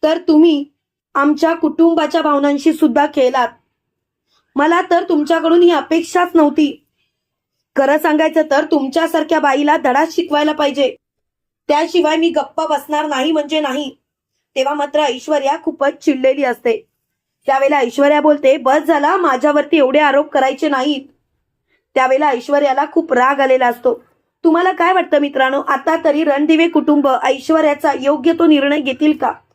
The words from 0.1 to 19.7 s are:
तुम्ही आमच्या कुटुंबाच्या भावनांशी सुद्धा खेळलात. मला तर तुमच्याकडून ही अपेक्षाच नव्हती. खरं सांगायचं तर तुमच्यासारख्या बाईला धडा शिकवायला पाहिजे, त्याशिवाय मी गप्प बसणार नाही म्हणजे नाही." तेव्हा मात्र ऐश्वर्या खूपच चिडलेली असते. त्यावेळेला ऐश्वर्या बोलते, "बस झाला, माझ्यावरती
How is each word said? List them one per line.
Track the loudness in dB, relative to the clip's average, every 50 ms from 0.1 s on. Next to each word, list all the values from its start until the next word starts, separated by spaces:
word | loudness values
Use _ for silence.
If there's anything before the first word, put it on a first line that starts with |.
| -2 -2
तुम्ही | 0 0 4 4 4 4 2 0 -4 _ _ _ _ _ _ _ _ _ _
आमच्या | -2 0 0 0 0 0 -2 -2
कुटुंबाच्या | 0 -4 -4 0 2 2 2 2 2 -2 -2 -2 -2 0
भावनांशी | 0 0 0 0 0 -2 0 0 -2 0
सुद्धा | 2 0 0 2 0 0
खेळलात. | 0 0 0 0 0 0 -2 -4 -4 -6 _ _ _ _ _ _ _ _ _ _ _ _ _ _ _ _ _ _ _ _
मला | -2 0 2 2 0 0 0
तर | 0 0 0 0
तुमच्याकडून | -2 -2 0 0 -2 0 2 2 4 4 4
ही | 4
अपेक्षाच | 4 2 0 -2 -2 -2 -2 -2 -2 -2 -2 2 2
नव्हती. | 2 2 2 2 0 -2 -2 -2 -8 _ _ _ _ _ _ _ _ _ _ _ _ _ _ _ _ _ _ _
खरं | -2 0 2 2 0
सांगायचं | 0 0 0 2 0 0 0 0 -2 0
तर | 0 -2 0
तुमच्यासारख्या | 0 -2 -2 -2 -2 -2 -2 -2 -2 -2 -4 -2 -2 -2 0
बाईला | 0 0 0 0 0 0 0
धडा | 0 0 0 0 0 -2 -2 -2
शिकवायला | -6 -4 -2 -2 -2 -2 -2 -2
पाहिजे, | -2 -2 -2 0 -2 -2 -2 -4 _ _ _ _ _ _ _ _ _ _ _ _ _ _ -2
त्याशिवाय | -2 -2 -2 -2 -2 0 0 0 0
मी | 0 0 0
गप्प | 0 -2 -6 -4 _ -6 -4 -4
बसणार | -4 -6 -4 -6 -6 -4 -4
नाही | -4 -4 -4 -2 -2 -2
म्हणजे | -2 -4 -2 -4 -4
नाही." | -4 -4 -6 -6 -8 -10 -14 _ _ _ _ _ _ _ _ _ _ _ _
तेव्हा | -4 -4 -4 -2
मात्र | -4 -6 -2 -2 -2
ऐश्वर्या | 0 0 -2 -6 -4 -2 -2 -2 0 -2 -4 -4 -4
खूपच | -8 -6 -2 -4 -4 -4 -2 -2
चिडलेली | -2 -2 0 0 0 0 0 -2
असते. | -4 -4 -4 _ -2 -2 -2 -6 _ _ _ _ _ _ _ _ _ _ _ _
त्यावेळेला | -2 0 0 2 2 2
ऐश्वर्या | 0 0 -2 0 0 2 2 2 4
बोलते, | 4 2 2 2 2 2 2
"बस | 2 2 2 0 2
झाला, | 2 0 0 0 2 0 0
माझ्यावरती | 0 0 0 -2 0 0 0 0 0 0 0